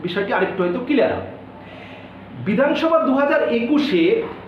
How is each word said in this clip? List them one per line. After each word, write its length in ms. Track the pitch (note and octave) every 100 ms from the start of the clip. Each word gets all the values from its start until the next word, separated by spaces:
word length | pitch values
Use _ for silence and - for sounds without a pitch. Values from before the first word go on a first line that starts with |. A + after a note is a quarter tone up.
বিষয়টি 300 | F3+ G3 G3
আরেকটু 300 | G#3 F#3 -
হয়তো 160 | F3 F3 -
ক্লিয়ার 300 | C4+ - -
হবে। 240 | - - - - - - - - - - - - C3
বিধানসভা 540 | A3 C#4+ - E4 D#4+
দু 140 | D4+
হাজার 300 | C4+ C#4+ D#4
একুশে 800 | - A#3 A#3 D4+ - F3 E3+ A3+ - -